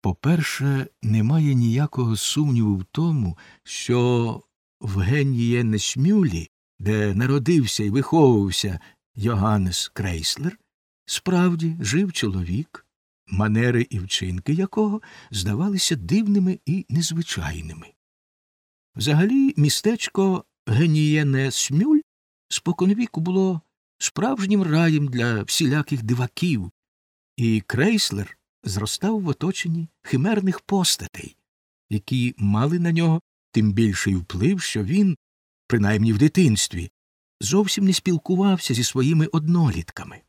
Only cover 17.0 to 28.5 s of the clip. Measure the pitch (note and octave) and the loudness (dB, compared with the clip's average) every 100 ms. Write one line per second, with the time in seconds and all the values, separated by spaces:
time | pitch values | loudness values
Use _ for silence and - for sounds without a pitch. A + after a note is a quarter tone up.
17 | D#3+ E3 E3 - D#2 D#2+ D#2+ D#2+ - _ | -2 -4 -6 -6 -6 -8 -10 -14 -20 _
18 | _ _ _ _ _ _ _ _ _ - | _ _ _ _ _ _ _ _ _ -6
19 | G#2+ D3+ G3 C4+ C4+ G#3 D3 - G#3 A3+ | 0 2 4 4 2 2 2 2 0 -2
20 | - - G3 F3+ - _ - A2 E3+ D#3 | -4 0 0 0 -6 _ -2 2 4 2
21 | D3+ D3+ D3 C3+ C3+ - - C#3+ C4 D4+ | 2 2 2 0 -2 -4 -2 0 4 2
22 | - _ _ _ _ - - F3 F#3 G#3 | 0 _ _ _ _ -6 -4 0 2 2
23 | A#3+ - E3 F#3 F#3+ E3+ _ _ _ _ | -2 -2 0 2 0 -2 _ _ _ _
24 | - - A3 C4 G3 G3+ F3 D3+ E3 D#3 | -8 -2 -2 -2 0 0 2 2 4 2
25 | C#3+ B2 A#2+ A2+ G2+ - C3 C#3+ - C3+ | 0 -2 -2 -2 -2 -2 0 0 -2 -4
26 | A2 B2 B2 - F3+ B2 F2+ _ _ _ | -2 -2 -2 -2 -2 -2 -4 _ _ _
27 | _ _ _ - A#2 A2 - A2 F3 A3 | _ _ _ -2 0 0 0 0 2 2
28 | - G2 G2+ - _ | -2 -4 -8 -12 _